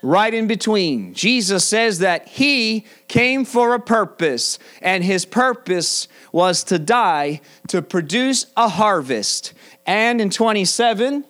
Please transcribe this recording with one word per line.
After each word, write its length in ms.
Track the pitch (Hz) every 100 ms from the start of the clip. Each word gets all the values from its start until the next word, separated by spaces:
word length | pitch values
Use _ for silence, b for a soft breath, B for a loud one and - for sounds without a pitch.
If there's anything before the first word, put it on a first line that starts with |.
right 300 | 123 175 214
in 120 | 226 220
between. 680 | 214 - 214 175 127 92
Jesus 520 | 98 214 247 185 190 -
says 340 | 214 226 180
that 280 | 185 170 -
he 580 | - 277 277 220 220 B B B
came 360 | 233 247 269
for 300 | 254 233 240
a 60 | 247
purpose, 800 | 240 226 196 - 165 123 - - B B
and 240 | 180 190
his 220 | 180 190 -
purpose 840 | 220 254 247 - 180 160 - - B B
was 320 | 160 180 175 -
to 120 | 180
die 640 | 151 240 214 156 147 151 B B -
to 140 | 190
produce 640 | 160 185 156 202 262 262 - -
a 140 | 233
harvest. 840 | 170 214 190 131 117 101 - - - B B -
And 360 | 196 226 240
in 80 | 208
twenty-seven 960 | - 226 214 185 - 240 214 247 285 285